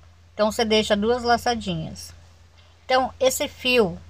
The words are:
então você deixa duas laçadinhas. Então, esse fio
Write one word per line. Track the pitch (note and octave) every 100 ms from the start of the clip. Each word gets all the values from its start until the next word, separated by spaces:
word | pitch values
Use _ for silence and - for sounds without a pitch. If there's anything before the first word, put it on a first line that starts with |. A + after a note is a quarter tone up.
| - _ _
então | - G#3+
você | G#3 A3+
deixa | G#3+ G#3
duas | G#3 G#3+ B3
laçadinhas. | A#3 A#3 A#3+ A#3+ G3+ E3 F3 - - - - _ _ _ _ _
Então, | - B3+ A#3+ -
esse | C4 C4 D4
fio | - B3+ B3 F#3+ F3